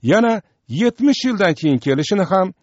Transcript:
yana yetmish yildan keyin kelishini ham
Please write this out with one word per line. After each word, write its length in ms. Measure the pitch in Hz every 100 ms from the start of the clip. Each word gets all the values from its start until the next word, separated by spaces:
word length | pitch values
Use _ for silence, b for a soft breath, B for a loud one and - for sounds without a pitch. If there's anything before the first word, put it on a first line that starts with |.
yana 300 | 120 196 233 226 - _ _
yetmish 540 | 123 240 233 269 269
yildan 300 | 254 220 190
keyin 240 | 156 156 131
kelishini 440 | 139 135 151 202
ham 260 | 170 190 185 -